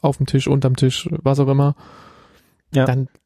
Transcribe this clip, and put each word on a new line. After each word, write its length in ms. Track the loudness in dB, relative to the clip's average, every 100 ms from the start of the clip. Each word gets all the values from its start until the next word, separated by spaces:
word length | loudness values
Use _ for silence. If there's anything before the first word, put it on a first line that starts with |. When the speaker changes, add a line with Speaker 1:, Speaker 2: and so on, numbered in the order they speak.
Speaker 1:
auf 160 | -4 -2
dem 80 | -2
Tisch, 200 | -2 0
unterm 280 | 0 0 2
Tisch, 320 | 0 0 -8
was 280 | -4 -2 0
auch 80 | 2
immer. 280 | 2 2 -2 -12 -20 -20 -20 _ _ _ _ _ -2
Speaker 2:
Ja. 100 | 0
Speaker 1:
Dann, 220 | -2 -6 _